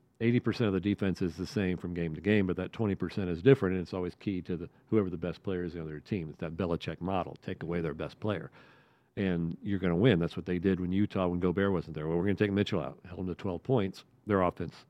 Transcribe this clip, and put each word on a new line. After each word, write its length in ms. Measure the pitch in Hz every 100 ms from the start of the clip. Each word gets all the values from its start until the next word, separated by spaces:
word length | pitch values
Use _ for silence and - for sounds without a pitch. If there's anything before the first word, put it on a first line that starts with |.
| _ _
Eighty 200 | 117 123
percent 260 | 117 - 110
of 60 |
the 80 | 95
defense 400 | 98 98 98 87
is 160 | 90 78
the 80 | 90
same 320 | 107 95 87
from 160 | 87
game 200 | 87 85
to 60 | 78
game, 260 | 90 107 92
but 120 | 87
that 160 | 90
twenty 200 | - 107
percent 360 | 95 87 - 90
is 120 | 82
different, 340 | 110 135 92 92
and 40 |
it's 120 | 85
always 220 | 95 90 -
key 260 | 104 92
to 160 | 90 85
the, 120 | 85 - _
whoever 200 | 107 95
the 60 | 85
best 260 | 87 85
player 200 | - 90
is 140 | 87 85
on 100 | 80
their 140 | 76
team. 260 | - 104 78
It's 100 | 78
that 180 | 82 82
Belichick 420 | 90 82 - 80
model. 380 | 90 95 80 82
Take 220 | - 92
away 160 | 80 87
their 140 | 80
best 260 | 76 76 -
player, 320 | 107 98 - - - - _ _ _ -
and 400 | 98 85 85 -
you're 160 | - 98
gonna 160 | 92 85
win. 240 | 127 87
That's 160 | 85 -
what 100 | 78
they 140 | 90
did 220 | 95 90
when 100 | 90
Utah, 360 | 95 104 98 90
when 120 | 87
Gobert 320 | 90 87 98
wasn't 240 | 90 80 76
there. 100 | 76
"Well, 80 | 85
we're 60 | 98
gonna 100 | 92
take 160 | 104
Mitchell 300 | 98 101 98
out, 180 | 67 - 87
held 140 | 90
him 60 | 92
to 80 | 85
twelve 280 | 101 85
points." 400 | - 131 95 - - _ 104
Their 140 | 98
offense 340 | 90 - 82 - -